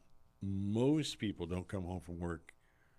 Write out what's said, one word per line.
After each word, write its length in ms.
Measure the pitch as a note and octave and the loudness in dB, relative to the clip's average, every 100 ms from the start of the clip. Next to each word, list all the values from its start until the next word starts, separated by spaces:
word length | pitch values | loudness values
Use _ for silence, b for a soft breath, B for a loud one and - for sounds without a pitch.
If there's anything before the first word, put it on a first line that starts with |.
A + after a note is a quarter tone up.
| - - - _ | -20 -20 -20 _
most 800 | G2 G2 G2+ A2 C3 D#3 C#3 - | -2 0 2 4 6 4 2 -2
people 280 | G#2 - F2 | -2 -2 -2
don't 200 | F2+ F2+ | -2 -2
come 160 | G2 | -4
home 180 | F2 F2+ | -2 -4
from 200 | - E2+ | -6 -4
work 340 | E2+ D#2+ - - b b b | -2 -4 -8 -20 b b b